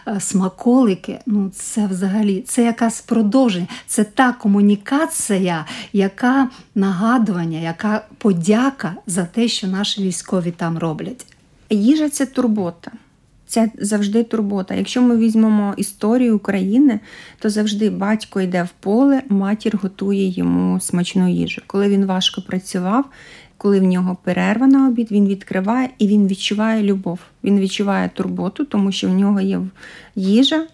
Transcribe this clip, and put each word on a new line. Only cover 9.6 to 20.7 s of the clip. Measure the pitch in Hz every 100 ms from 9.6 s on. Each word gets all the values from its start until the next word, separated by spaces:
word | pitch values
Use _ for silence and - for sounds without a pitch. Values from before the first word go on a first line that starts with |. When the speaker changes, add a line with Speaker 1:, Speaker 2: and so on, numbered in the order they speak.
| 190
Speaker 1:
наші | 190 202 -
військові | 190 175 - 190 170
там | 170 170 165
роблять. | 165 156 170 262 - _ _ _ -
Speaker 2:
Їжа — | 214 220 311 302
це | - 262
турбота. | - 247 214 175 170 - - _ _ _ _ -
Це | 233 226 -
завжди | 202 208 202 220
турбота. | 233 226 202 202 196
Якщо | 196 196 254
ми | 247 233
візьмемо | 226 220 220 208 202 -
історію | 202 - 208 254 240 208
України, | 202 196 190 233 285 214 - - - -
то | 214
завжди | 208 214 202 214
батько | 180 196 220 - 196
йде | 185 180
в | 180 _
поле, | 190 220 277 269 269
матір | 196 196 214 220 208
готує | 190 - 196 196 190
йому | 180 175 175 185